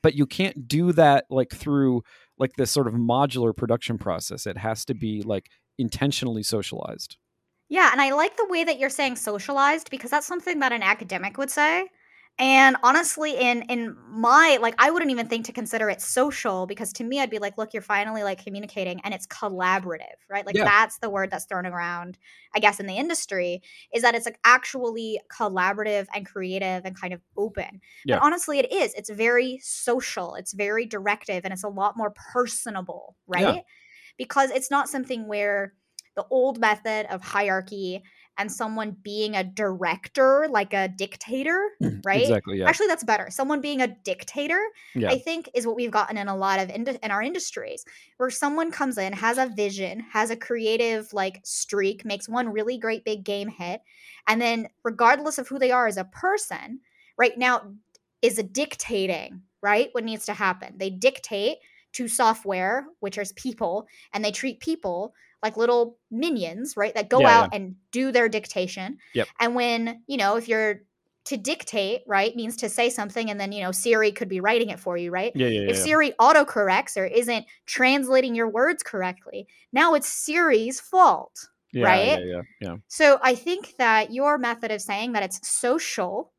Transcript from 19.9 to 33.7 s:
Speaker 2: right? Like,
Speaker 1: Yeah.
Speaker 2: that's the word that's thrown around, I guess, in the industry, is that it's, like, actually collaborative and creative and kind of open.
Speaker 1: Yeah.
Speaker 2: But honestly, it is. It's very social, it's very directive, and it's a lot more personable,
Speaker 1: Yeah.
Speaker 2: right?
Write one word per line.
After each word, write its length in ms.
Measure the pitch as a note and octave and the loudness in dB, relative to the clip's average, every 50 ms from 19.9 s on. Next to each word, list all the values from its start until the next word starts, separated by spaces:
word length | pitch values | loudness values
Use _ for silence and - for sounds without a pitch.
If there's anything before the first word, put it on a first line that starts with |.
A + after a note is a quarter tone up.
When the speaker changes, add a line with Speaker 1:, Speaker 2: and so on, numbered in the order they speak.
| E3 D#3 - - - _ _ _ | -8 -10 -10 -16 -20 _ _ _
Speaker 2:
right? 160 | G3 G3+ G3+ | -6 -6 -6
Like, 100 | G3+ F#3+ | -2 0
Speaker 1:
Yeah. 80 | G#3 G#3+ | 2 2
Speaker 2:
that's 340 | G#3+ G3+ G#3 A3+ A3 - - | 4 4 4 2 2 -2 -8
the 100 | - A3 | -6 -4
word 220 | G3+ G3 F#3+ F#3+ | -2 -2 -4 -4
that's 140 | F#3+ E3 - | -4 -8 -8
thrown 200 | _ G3+ F#3 F3+ | _ -6 -6 -6
around, 520 | F#3 F3 F3 F3 E3+ F3 F3 F3 F3+ F#3 _ _ - - - _ _ - | -6 -6 -6 -6 -6 -6 -8 -10 -12 -16 _ _ -20 -20 -20 _ _ -2
I 40 | G#3 | 2
guess, 200 | G#3 G#3 G3+ G3+ | 2 2 2 2
in 60 | G3+ | -8
the 100 | G3 F#3 | -6 -4
industry, 640 | G#3 C#4 E4+ E4+ - - - G3+ F#3 F3+ F3 F3 F#3 _ - - - - _ - | -4 -2 -2 -2 -4 -4 -4 -4 -2 -2 -2 -4 -6 _ -18 -20 -20 -20 _ -2
is 80 | A#3 A#3 | 2 4
that 120 | A#3+ A#3 | 4 4
it's, 100 | A#3 A3+ | 2 -4
like, 140 | A#3+ A3+ _ - | -4 -10 _ 6
actually 760 | - B3 C4 C4 - - C4+ B3 A#3 A3+ A3+ A3+ A3 G#3+ F#3+ - _ | 6 6 6 4 -4 -6 -4 -4 -4 -4 -4 -6 -6 -6 -8 -10 _
collaborative 760 | - - A#3 G#3 F#3+ F#3 F3+ F#3+ G3+ G3+ G#3+ G#3+ G#3 G3+ G3 G3 - | -6 -4 -4 -2 0 0 0 0 0 0 -2 -2 -2 -2 -2 -4 -8
and 120 | G#3 F#3+ | -10 -10
creative 580 | - _ G3+ F#3 F3+ F#3 F#3+ F#3+ F#3 F#3 F#3 F3 | -10 _ -8 -6 -4 -4 -4 -4 -4 -6 -6 -8
and 140 | F#3+ F#3+ - | -10 -12 -10
kind 140 | - F3+ G#3 | -10 -10 -10
of 80 | G3+ _ _ _ | -10 _ _ _
open. 440 | - G3+ A3 G#3 - E3 - G3+ F#3+ _ _ - - - | -6 -6 -6 -6 -8 -10 -10 -14 -20 _ _ -20 -12 -2
Speaker 1:
Yeah. 140 | C#3 - - | -2 2 4
Speaker 2:
But 60 | B3+ | 4
honestly, 340 | D4 E4+ F4 - - D4 C#4 | 2 2 0 -4 -2 0 0
it 120 | C4 - | 0 0
is. 220 | - G4 D4+ A3 - | 0 0 0 -2 -4
It's 140 | - G#3 - | -10 -12 -12
very 500 | G#3+ G#3 A3+ A#3 A#3+ A#3+ B3+ C4 B3+ C4 - | -6 0 0 4 4 4 2 2 -4 -8 -10
social, 720 | - - - - - A#3+ B3+ B3+ - - G#3 F3+ E3+ - | -10 -10 -6 -2 -2 0 0 -2 -4 -6 -6 -8 -8 -10
it's 180 | - F#3 - - | -12 -12 -12 -6
very 320 | F#3+ G#3 G3+ G#3+ A3+ A3+ | -4 -4 -2 -2 -2 -4
directive, 600 | A3 A3 G3+ F#3+ G#3 G#3 G#3+ - - G3 F3+ F3 | -4 -8 -6 -2 -2 -2 -2 -4 -6 -6 -6 -4
and 80 | F#3+ F#3+ | -6 -10
it's 100 | F#3 F#3+ | -8 -8
a 60 | G#3 | -10
lot 280 | G3+ G3 G3 G#3 G#3 | -4 -2 -2 -2 -2
more 140 | A#3 A3 G#3 G3+ - - - - | -2 -4 -4 -6 -8 -20 -6 -2
personable, 840 | B3 B3 A#3 - - - A#3+ G#3+ F#3+ F3+ - - - - - _ _ _ - F#3 | -2 -2 0 -2 -8 -8 -8 -8 -8 -10 -10 -14 -16 -16 -20 _ _ _ -4 0
Speaker 1:
Yeah. 120 | F3 F#3+ | 2 2
Speaker 2:
right? 180 | F3 - F4+ - _ | 2 2 0 -6 _